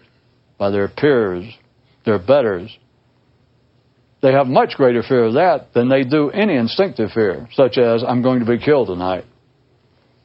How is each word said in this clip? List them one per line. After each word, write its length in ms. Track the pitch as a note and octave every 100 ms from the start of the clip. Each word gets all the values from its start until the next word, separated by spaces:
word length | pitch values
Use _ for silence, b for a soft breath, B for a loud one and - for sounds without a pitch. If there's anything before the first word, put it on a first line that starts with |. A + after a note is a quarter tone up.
| _ _ _ _ _ -
by 140 | G2+
their 180 | G2+ G2
peers, 560 | - D3+ B2+ G#2 F2+ G#2 - _ _ _ _
their 160 | - G#2
betters. 580 | F#2 C#3+ A#2 F2+ G2 - _ _ _ _ _ _ _ _ _ _ _ _ _ _
They 120 | C3+
have 120 | C3+ C3
much 300 | C#3 A#3+ -
greater 260 | C3 A#2+
fear 220 | A2 C3
of 100 | A2+
that 400 | B2+ F#3 C#3+ -
than 160 | - A#2+
they 140 | C3+
do 260 | B2+ D3+ D3
any 260 | F#3 G#3+ C#3
instinctive 540 | A#2 - G3 - G#2+
fear, 360 | A#2 G#2+ D2+ -
such 260 | - B2+ -
as, 240 | A#2 A2+
"I'm 180 | A#2+ B2
going 200 | B2 B2+
to 40 | A#2
be 140 | A#2+
killed 280 | - D3 G2
tonight. 380 | F2+ F#2 F2+ - _ _ _ _ _ _ _ _ _